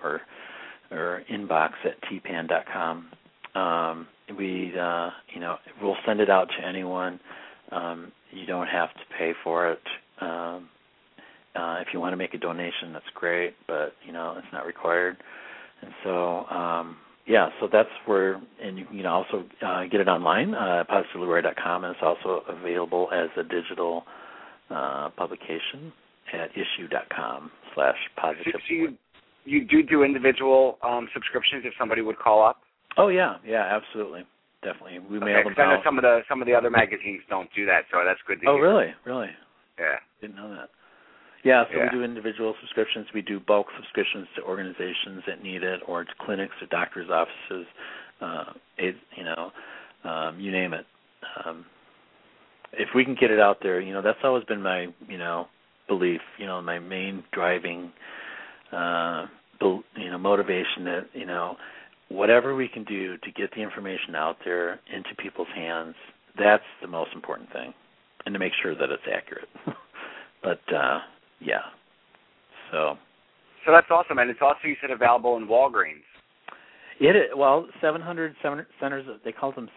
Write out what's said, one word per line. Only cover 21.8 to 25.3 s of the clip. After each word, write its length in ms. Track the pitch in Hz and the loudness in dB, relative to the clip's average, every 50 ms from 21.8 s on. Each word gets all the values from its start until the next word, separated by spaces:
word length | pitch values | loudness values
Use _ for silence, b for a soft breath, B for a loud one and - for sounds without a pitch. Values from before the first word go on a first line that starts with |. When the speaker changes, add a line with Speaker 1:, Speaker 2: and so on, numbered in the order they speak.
| 90 | -4
Speaker 1:
and 100 | 87 90 | -6 -4
it's 80 | - | 0
also 400 | - 82 87 - - 95 90 87 - | 2 0 0 0 -2 -2 -2 -2 -4
available 640 | - 90 85 90 87 87 87 87 82 92 90 90 87 | -8 -10 -8 -6 -4 -2 -2 -2 -2 0 -2 0 0
as 180 | 92 90 85 82 - 87 | 0 -2 -2 -2 -4 -6
a 40 | |
digital, 640 | 82 80 87 87 82 - 92 87 87 85 85 85 - B B B B B B B B B B B B - | -6 -4 -4 -6 -4 -6 -6 -4 -4 -2 -4 -4 -8 B B B B B B B B B B B B -10
uh, 400 | - 73 67 69 69 69 73 - | -8 -6 -4 -4 -4 -6 -8 -8
publication 800 | - - 90 82 | -6 -6 -6 -6